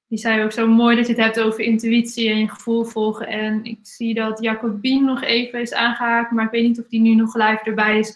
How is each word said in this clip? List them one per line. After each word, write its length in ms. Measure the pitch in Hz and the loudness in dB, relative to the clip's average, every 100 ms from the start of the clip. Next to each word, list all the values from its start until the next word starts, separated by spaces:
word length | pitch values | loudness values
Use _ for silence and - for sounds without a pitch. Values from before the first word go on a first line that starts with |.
| _ | _
Die 100 | 220 | -4
zei 260 | 226 220 | 0 0
ook, 80 | 214 | 0
"Zo 140 | 240 226 | 0 4
mooi 300 | 226 233 233 | 6 6 4
dat 100 | 240 | 2
je 60 | |
het 100 | 226 | 2
hebt 180 | 220 226 | 0 2
over 200 | 220 220 | 0 0
intuïtie 720 | 233 226 226 233 233 233 220 | 0 0 2 0 0 -2 0
en 80 | 214 | 0
je 100 | 220 | -2
gevoel 360 | - 233 233 | -4 -2 -2
volgen." 420 | 226 220 214 214 - | -2 -2 -2 -4 -8
En 380 | 214 214 214 | -6 -4 -4
ik 140 | 220 226 | -6 -14
zie 320 | - - 226 | -16 -8 -4
dat 260 | 226 220 220 | -2 -4 -4
Jacobien 640 | 226 220 233 208 262 269 | -4 -4 -4 -4 0 2
nog 180 | 269 262 | 2 0
even 380 | - 233 240 240 | 0 -2 -2 -6
is 120 | 240 | -6
aangehaakt, 560 | - 240 233 240 233 233 | -2 -2 -2 0 0 0
maar 140 | 226 | -2
ik 60 | 220 | 0
weet 160 | 233 233 | 2 2
niet 120 | 233 | 0
of 60 | - | -2
die 120 | 226 | 2
nu 140 | 226 | 4
nog 200 | 220 220 | 4 4
live 260 | 233 214 214 | 2 0 0
erbij 340 | 226 220 214 214 | -4 -2 2 2
is. 100 | 214 | 0